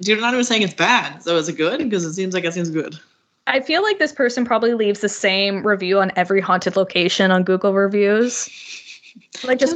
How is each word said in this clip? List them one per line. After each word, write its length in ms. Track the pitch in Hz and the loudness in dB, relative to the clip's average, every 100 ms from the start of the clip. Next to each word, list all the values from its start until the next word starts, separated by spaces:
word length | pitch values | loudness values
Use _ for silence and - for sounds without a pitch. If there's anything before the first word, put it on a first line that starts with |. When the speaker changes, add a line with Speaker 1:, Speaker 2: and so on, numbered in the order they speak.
Speaker 1:
"Dude, 160 | 185 214 | -2 0
I'm 40 | |
not 120 | 233 | 0
even 100 | 254 | 0
saying 180 | 247 226 | 0 0
it's 140 | 196 - | 0 0
bad. 480 | 180 240 147 147 | 2 2 0 -8
So 140 | 170 170 | -2 0
is 120 | 156 | 0
it 40 | |
good? 360 | 151 160 277 269 | -2 -2 0 -2
'Cause 140 | 202 165 | -2 -2
it 80 | |
seems 220 | 175 185 180 | -4 -4 -2
like 80 | |
it 100 | 170 | -2
seems 160 | 175 170 | -4 -4
good." 300 | 156 147 156 - _ _ _ - | -4 -6 -10 -20 _ _ _ -4
Speaker 2:
I 140 | 269 | -2
feel 200 | 269 320 | 0 0
like 160 | 427 403 | 0 0
this 140 | 294 | -2
person 340 | - 240 240 240 | 0 -2 0 0
probably 280 | 220 233 233 | 0 2 0
leaves 240 | 208 202 | 0 0
the 100 | 208 | -2
same 560 | - 202 190 196 196 208 | -2 0 2 0 0 0
review 340 | 196 185 196 | 0 2 2
on 120 | 190 - | 2 0
every 240 | 180 196 | 0 0
haunted 340 | 185 185 185 196 | 2 0 0 0
location 560 | 190 185 175 - 190 | 0 2 0 2 4
on 120 | 185 | 4
Google 300 | 185 185 202 | 2 2 2
reviews. 760 | 196 196 208 202 214 247 - - - - - - - - - - - | 2 2 2 2 2 0 -2 -10 -12 -18 -18 -18 -20 -20 -20 -20 -8
Like, 140 | 254 254 | -2 2
just 120 | 269 | 2